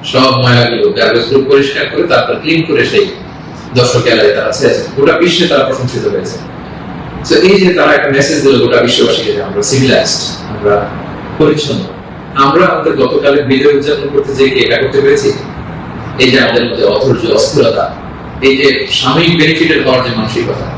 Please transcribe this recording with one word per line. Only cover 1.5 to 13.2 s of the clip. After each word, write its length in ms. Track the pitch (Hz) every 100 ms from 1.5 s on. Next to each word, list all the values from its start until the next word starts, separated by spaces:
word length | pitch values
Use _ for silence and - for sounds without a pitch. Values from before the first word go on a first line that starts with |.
| 139 139 - -
করে 160 | -
তারপর 320 | 170 - -
ক্লিন 300 | 151 151 165 156
করে 200 | 151 175
সেই 200 | - 180 - - - - - -
দর্শক 260 | 123 120 120
গ্যালারি 280 | 123 107 104
তারা 240 | 104 -
ছেড়েছে। 300 | - 127 - - 131
গোটা 160 | 143
বিশ্বে 340 | - 175 175 180
তারা 180 | -
প্রশংসিত 420 | - - 123 - -
হয়েছে। 320 | - 92 - - - - - - - - -
So, 160 | - -
এই 200 | 185 202
যে 140 | 185
তারা 200 | - 151
একটা 140 | 143 -
মেসেজ 340 | 139 143 147
দিল 240 | 135 123 117
গোটা 160 | 120
বিশ্ববাসীকে 500 | 120 - - - 107
যে 100 | -
আমরা 200 | 95 101
সিভিলাইজড, 840 | - 123 - 117 - - - - -
আমরা 380 | 104 104 104 - - - - - -
পরিচ্ছন্ন, 420 | 151 151 139 101 - - - - -
আমরা 320 | - - 170 190
আমাদের 300 | - 156 -
গতকালের 480 | - -